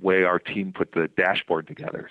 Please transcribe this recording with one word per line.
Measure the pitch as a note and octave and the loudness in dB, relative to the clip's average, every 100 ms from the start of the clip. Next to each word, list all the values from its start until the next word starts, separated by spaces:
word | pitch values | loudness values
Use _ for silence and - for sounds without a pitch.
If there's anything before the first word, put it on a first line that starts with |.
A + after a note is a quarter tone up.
way | F#2 F#2 | 2 4
our | F2+ F2+ | 4 2
team | - G#2+ F#2+ | -2 -6 -4
put | F#2 E2+ | -4 -4
the | F2 D#2+ - | -2 -2 0
dashboard | F2+ G2 - E2 D#2 | 0 0 -2 -4 -4
together | D2+ - - - | -12 -10 -10 -10